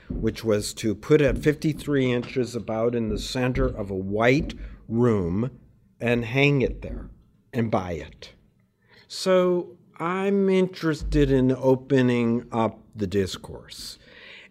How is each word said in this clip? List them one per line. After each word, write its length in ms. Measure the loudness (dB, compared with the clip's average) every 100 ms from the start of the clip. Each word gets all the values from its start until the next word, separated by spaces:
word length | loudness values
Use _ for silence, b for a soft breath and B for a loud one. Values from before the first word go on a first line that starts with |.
| B
which 340 | -4 -4 -2
was 300 | 0 0 0
to 200 | -4 -4
put 260 | -4 2 4
at 180 | 4 2
fifty-three 720 | 0 0 -2 -4 -2 0 2
inches 440 | 0 -2 -4 -4 -4
about 380 | -6 -2 0
in 140 | 0 -2
the 80 | -4
center 480 | -4 -2 -2 0 -2
of 240 | -2 -6
a 40 | -6
white 580 | -4 2 4 4 0 -8 B B -4
room 600 | 2 4 4 0 -2 -2 -6 _ _ _ -6
and 240 | -2 -2
hang 380 | 0 2 4 4
it 180 | 0 -2
there 280 | -10 -12 -14 -20 _ _ _
and 180 | -4 0
buy 220 | -2 -2
it. 400 | -8 -10 -18 -20 _ _ _ _ _ b b b
So 680 | -6 2 4 4 0 -2 -14 _ -8
I'm 500 | -6 -2 0 2 4
interested 800 | 2 2 -2 -4 -2 -2 2 4
in 220 | 4 4
opening 920 | 2 2 2 2 2 4 2 2 0 -2
up 300 | -2 -2 -4 -18
the 120 | -8 -2
discourse 920 | 0 -2 -4 -14 -16 -16 -16 -16 -18 B B B B B